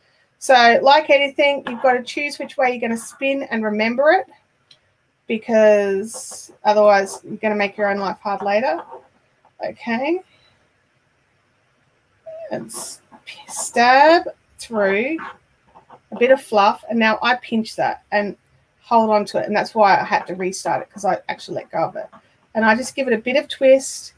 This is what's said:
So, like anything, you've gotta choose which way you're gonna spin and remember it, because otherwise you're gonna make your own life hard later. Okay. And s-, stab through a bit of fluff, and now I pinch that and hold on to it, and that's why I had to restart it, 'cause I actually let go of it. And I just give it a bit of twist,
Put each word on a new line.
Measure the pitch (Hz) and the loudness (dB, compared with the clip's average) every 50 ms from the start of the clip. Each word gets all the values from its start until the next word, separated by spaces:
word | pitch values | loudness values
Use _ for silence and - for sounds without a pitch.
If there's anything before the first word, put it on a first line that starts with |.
| _ _ _ _ _ _ _ _ | _ _ _ _ _ _ _ _
So, | - - 262 247 240 233 233 - - | 0 4 4 6 6 6 4 6 6
like | 269 277 311 311 302 | 6 6 6 6 4
anything, | 294 277 285 277 277 - 294 285 277 277 - | 4 2 2 0 0 0 2 2 0 -2 -4
you've | 262 247 233 | -8 -8 0
gotta | - 262 247 247 240 | 0 2 2 0 -2
choose | - - 311 294 285 277 - | -6 -8 -8 -8 -8 -8 -10
which | 294 - - - | -12 -8 -4 -2
way | 269 247 247 | -2 -2 -2
you're | 240 233 | -2 -4
gonna | 233 226 233 | -6 -6 -6
spin | - - - - 277 269 277 277 269 | -8 -12 -12 -6 -4 -4 -2 -4 -4
and | - 226 226 220 | -6 -6 -4 -4
remember | 214 208 214 214 226 240 240 285 302 | -2 -2 -2 -2 -2 -2 0 2 2
it, | 339 392 - - _ _ _ _ _ _ _ _ _ _ _ _ _ _ _ _ _ _ _ | 2 2 0 -4 _ _ _ _ _ _ _ _ _ _ _ _ _ _ _ _ _ _ _
because | - 233 220 - - 226 220 220 214 214 208 202 202 196 190 208 220 - - - - - - - - - _ - | -8 -8 -8 -4 0 2 4 6 6 6 4 2 0 -2 -4 -6 -8 -12 -14 -14 -14 -16 -16 -18 -20 -20 _ -2
otherwise | 208 208 208 208 208 202 196 196 196 - - - | 0 2 4 6 6 6 4 2 -2 -6 -14 -14
you're | - 208 208 | -14 -12 -6
gonna | - 220 208 | -4 -4 -2
make | 208 202 196 196 - | -2 -2 -4 -4 -4
your | 214 202 | -2 -2
own | 202 | -2
life | 202 202 185 175 - | -2 -4 -6 -8 -8
hard | - 214 196 196 202 | -6 -6 -6 -4 -4
later. | 202 202 214 247 294 320 339 - - - 494 - _ _ _ _ _ _ _ _ _ _ _ - | -2 0 0 0 -2 -4 -6 -8 -14 -20 -20 -20 _ _ _ _ _ _ _ _ _ _ _ -12
Okay. | 185 - - - 233 226 226 269 294 339 370 370 _ _ _ _ _ _ _ _ _ _ _ _ _ _ _ _ _ _ _ _ _ _ _ _ _ _ _ _ _ _ _ _ _ _ _ _ _ _ _ _ 640 640 640 659 587 - | -12 -12 -12 -8 -8 -6 -4 -4 -4 -4 -4 -6 _ _ _ _ _ _ _ _ _ _ _ _ _ _ _ _ _ _ _ _ _ _ _ _ _ _ _ _ _ _ _ _ _ _ _ _ _ _ _ _ -20 -18 -16 -14 -12 -12
And | - - | -12 -12
s-, | - - - - - - - _ _ - _ _ - - - - - | -14 -14 -14 -14 -14 -16 -18 _ _ -20 _ _ -20 -20 -20 -20 -14
stab | - - - - - 240 233 247 262 269 285 311 330 359 359 - - _ _ _ _ - | -12 -10 -10 -6 -2 0 2 4 6 6 6 6 6 4 2 -2 -10 _ _ _ _ -20
through | - - 233 214 202 190 196 202 233 277 320 320 - - - - _ _ _ _ _ _ _ - _ _ - - _ _ - | -16 -8 -4 -2 0 0 0 -2 -2 -4 -6 -8 -10 -14 -16 -20 _ _ _ _ _ _ _ -20 _ _ -20 -20 _ _ -4
a | - | 0
bit | 240 254 | 2 4
of | 262 262 | 4 2
fluff, | - - 233 208 196 208 - - - - | 2 0 2 2 4 4 2 0 -6 -4
and | 226 233 | -2 0
now | 220 220 214 - - | 2 2 0 0 0
I | - - | -2 -2
pinch | 185 - - 240 220 220 - - | -2 -4 -4 -4 -4 -4 -4 -4
that | - 151 120 - - _ _ - | -4 -4 -4 -4 -6 _ _ -4
and | 208 208 202 - - _ _ _ _ _ _ _ _ _ | -2 -2 -4 -8 -12 _ _ _ _ _ _ _ _ _
hold | - 240 226 220 220 | 0 0 2 2 2
on | 214 214 208 | 2 0 0
to | - - - | -2 -4 -4
it, | - | -4
and | - 208 | -2 -2
that's | 202 - - - | -4 -4 -2 0
why | 226 214 196 185 - | 2 4 4 4 2
I | 175 | 2
had | - 208 - - | 0 -2 -4 -4
to | - 175 | -6 -8
restart | 185 185 185 190 - - 175 165 - - | -6 -6 -6 -6 -6 -4 -4 -4 -4 -6
it, | - | -8
'cause | _ 202 196 | _ -6 -4
I | 190 180 180 - - | -4 -4 -4 -6 -10
actually | - - - - - | -12 -12 -12 -12 -12
let | - - - | -12 -12 -8
go | - 160 | -6 -4
of | 165 - - | -4 -4 -6
it. | - - - - - _ _ _ _ _ _ - | -10 -14 -14 -18 -20 _ _ _ _ _ _ -4
And | 226 220 | 0 2
I | 254 - | 2 2
just | 233 254 - - | 2 0 -6 -6
give | - 262 254 | -6 -2 -2
it | 233 | -2
a | 220 | -2
bit | 226 247 247 | -2 -2 -2
of | 285 294 - | -2 -2 -4
twist, | - - 269 262 262 269 269 - - - - - - | -4 0 4 6 6 6 4 -2 -10 -12 -14 -18 -20